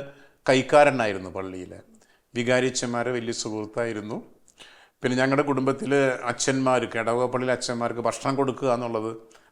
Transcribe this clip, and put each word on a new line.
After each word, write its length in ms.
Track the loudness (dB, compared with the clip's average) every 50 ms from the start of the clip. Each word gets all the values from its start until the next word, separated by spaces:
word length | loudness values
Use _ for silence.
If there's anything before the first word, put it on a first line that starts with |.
| -2 -6 -14 -20 -20 -20 _ _ _ 4
കൈക്കാരനായിരുന്നു 800 | 4 4 4 6 6 8 8 8 6 4 0 0 -2 -4 -6 -8
പള്ളിയിൽ. 420 | -8 -8 -8 -8 -10 -10 -12 -14 -14 -18 -20 _ -20 _ _ _ _ _ _ _ -6
വികാരിയച്ഛന്മാരെ 760 | -4 0 2 2 4 2 2 0 -2 -4 -4 -4 -2 -2 -2
വലിയ 220 | -2 -4 -4 -6 -6
സുഹൃത്തായിരുന്നു. 840 | -6 -6 -6 -6 -6 -8 -6 -6 -4 -4 -4 -4 -6 -8 -8 -8 -10 -10 -14 -20 _ _ _ _ _ -20 -20 -20 -20 -20 _ _ _ -2
പിന്നെ 140 | 0 2 2
ഞങ്ങളുടെ 240 | 2 4 4 2 2
കുടുംബത്തിൽ 520 | 2 0 0 2 0 0 0 0 0 2 4 4 2 0 -2 -4
അച്ഛന്മാർക്ക്, 760 | -4 -4 -2 0 0 0 2 2 2 2 2 2 -2 -4 -2
ഇടവക 260 | -2 0 0 0 0
പള്ളിയിലെ 260 | 0 0 -2 0 0 0
അച്ഛന്മാർക്ക് 480 | -2 -2 -4 -4 -4 -4 -4 -4 -2
ഭക്ഷണം 360 | -2 -2 -4 -2 -2 -2 0
കൊടുക്കുക 380 | 0 0 0 -2 -2 0 0 0
എന്നുള്ളത് 420 | 0 -2 -2 -4 -4 -4 -4 -8 -10 -14 -20 -20 -20 _ _